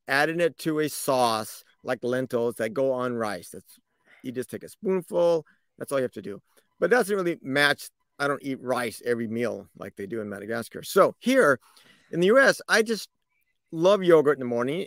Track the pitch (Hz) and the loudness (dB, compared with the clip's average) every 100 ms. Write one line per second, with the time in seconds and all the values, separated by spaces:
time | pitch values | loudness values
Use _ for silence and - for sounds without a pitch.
0 | - 135 156 165 170 - 165 151 151 - | -2 0 0 0 -2 -2 -4 -2 -2 -4
1 | - 131 120 110 107 - - _ 120 127 | 0 2 2 0 -4 -12 -20 _ -6 -4
2 | 120 127 131 123 120 113 113 110 135 127 | -2 -2 -2 -2 -2 -2 -4 -2 -2 0
3 | 123 120 107 92 - 92 - _ _ _ | -4 -4 -6 -6 -12 -20 -20 _ _ _
4 | _ _ 131 123 123 104 82 - 196 190 | _ _ -10 -8 -8 -10 -14 -8 -4 -4
5 | - 170 170 165 - _ _ _ 139 139 | -2 0 2 0 -4 _ _ _ -6 -4
6 | 123 - 95 98 - _ _ _ 175 247 | -4 -6 -12 -14 -18 _ _ _ 2 2
7 | 190 202 175 160 139 135 143 143 - - | 2 -2 -2 -4 -4 0 2 0 -6 -20
8 | _ - 143 139 139 131 123 123 120 - | _ -6 -4 -4 -6 -8 -4 -4 -4 -6
9 | 120 117 117 113 120 101 - - 101 - | -4 -2 -2 -4 -4 -6 -12 -14 -14 -12
10 | 101 117 104 98 104 113 113 - 147 - | -10 -8 -8 -10 -8 -8 -8 -12 0 4
11 | 151 - - 269 165 131 _ _ _ _ | 4 2 0 4 4 2 _ _ _ _
12 | _ 165 185 254 254 - - 196 226 214 | _ 0 4 6 6 2 2 0 2 -4
13 | - _ _ _ _ _ _ 165 175 202 | -8 _ _ _ _ _ _ 2 4 4
14 | 180 165 143 135 127 120 123 165 | 6 6 6 2 0 -2 -2 -4